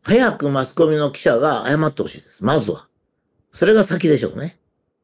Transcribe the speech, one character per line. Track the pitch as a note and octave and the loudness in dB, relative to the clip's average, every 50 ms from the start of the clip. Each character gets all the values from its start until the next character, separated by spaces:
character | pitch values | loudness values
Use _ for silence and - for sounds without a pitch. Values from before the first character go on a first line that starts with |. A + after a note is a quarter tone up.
| - | -2
早 | - G#3 B3 B3+ A3 - | 0 2 2 2 2 0
く | - C#3+ C#3+ | -2 -2 -2
マ | C#3 C3+ C3 | -2 -2 -4
ス | - - | -2 0
コ | - D#3+ | 0 2
ミ | D#3 D#3 | 2 2
の | D3+ D3 C#3 | 0 -2 -2
記 | C#3+ - | -4 -2
者 | - D#3+ A#2+ | -2 0 0
が | A2+ C#3+ D#3 C3+ A2 - | 2 0 0 -2 -2 -2
謝 | B2 D3 D#3 D#3 | -2 0 0 0
っ | D3+ | -2
て | - - | -2 -4
ほ | - | -8
し | - - | -8 -10
い | - | -16
で | - _ | -20 _
す。 | _ - F#2 | _ -6 -2
ま | A#2+ D3+ D3+ | -2 0 0
ず | G#2+ G2+ | -2 -4
は。 | D#2 - - _ _ _ _ _ _ _ _ _ _ _ _ _ | -6 -8 -12 _ _ _ _ _ _ _ _ _ _ _ _ _
そ | - - E3 | -6 0 2
れ | G3 A3 | 4 4
が | G#3+ F#3 | 4 4
先 | - E3+ E3 - | 2 -2 -2 0
で | D#3 D3 | 2 2
し | A#2 A2+ | 2 0
ょ | D#2 | -4
う | - A2+ | -6 -8
ね。 | C#3+ F3 - _ _ _ _ _ _ _ _ _ | -12 -12 -12 _ _ _ _ _ _ _ _ _